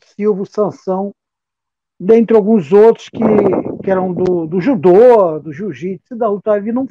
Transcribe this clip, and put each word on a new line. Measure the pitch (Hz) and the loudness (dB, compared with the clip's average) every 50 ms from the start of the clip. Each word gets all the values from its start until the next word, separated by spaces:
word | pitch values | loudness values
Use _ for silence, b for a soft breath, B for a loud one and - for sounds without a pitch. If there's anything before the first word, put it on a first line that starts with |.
| _ | _
Silva, | _ _ - 202 214 208 185 196 | _ _ -4 -2 -2 -2 -2 -4
o | |
Sansão, | - _ 214 208 175 135 - _ 190 185 190 202 202 - _ _ _ _ _ _ _ _ _ _ _ _ _ _ _ _ - | -8 _ -4 -4 -4 -4 -8 _ -6 -6 -6 -6 -8 -10 _ _ _ _ _ _ _ _ _ _ _ _ _ _ _ _ -6
dentre | 175 196 226 233 226 185 226 | 0 2 4 4 4 4 2
alguns | 220 190 208 226 214 151 131 | 2 2 4 2 0 2 2
outros | 190 208 214 226 226 - - - | 4 4 4 4 2 -2 -6 -14
que, | - - 220 220 214 202 202 190 175 - - - - - - | -8 -4 -2 0 2 2 2 0 0 -4 -6 -6 -10 -10 -6
que | 196 | -4
eram | 190 185 185 185 180 | -4 -4 -4 -4 -4
do, | 170 185 185 180 175 165 156 | -4 -2 -2 -2 -2 -4 -4
do | 170 190 | -4 -4
judô, | 165 254 269 175 143 180 175 202 240 254 233 214 190 165 156 151 | -2 -2 -2 0 2 4 6 6 6 6 6 4 4 0 -2 -6
do | 143 160 | -10 -12
jiu-jitsu | 139 143 214 202 143 123 165 190 190 - _ - 254 | -12 -12 -10 -10 -10 -10 -10 -10 -10 -12 _ -16 -10
e | 220 | -6
da | 240 214 | -4 -4
luta | 202 196 - 220 208 | -4 -4 -2 -2 -2
livre, | 208 196 226 | -2 -2 -4
não | 226 254 269 - | -6 -6 -6 -8